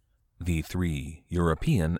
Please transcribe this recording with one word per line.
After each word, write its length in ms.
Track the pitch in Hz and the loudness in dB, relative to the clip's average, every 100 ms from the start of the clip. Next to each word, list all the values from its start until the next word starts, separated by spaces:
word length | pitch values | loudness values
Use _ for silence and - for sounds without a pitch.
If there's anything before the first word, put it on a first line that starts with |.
| _ _ _ - | _ _ _ -8
the 220 | 85 82 | -2 -2
three 600 | - 90 87 73 78 80 _ | -2 -2 -2 -2 -6 -12 _
European 680 | 87 85 78 - 135 80 | 0 2 2 2 2 2